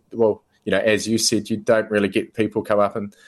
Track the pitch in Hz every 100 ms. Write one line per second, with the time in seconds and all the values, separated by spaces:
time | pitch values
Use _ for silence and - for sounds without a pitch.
0 | _ 113 110 101 _ _ 104 95 110 104
1 | 104 110 - 107 101 107 - 110 104 104
2 | 98 104 - - 104 110 101 104 101 110
3 | 101 -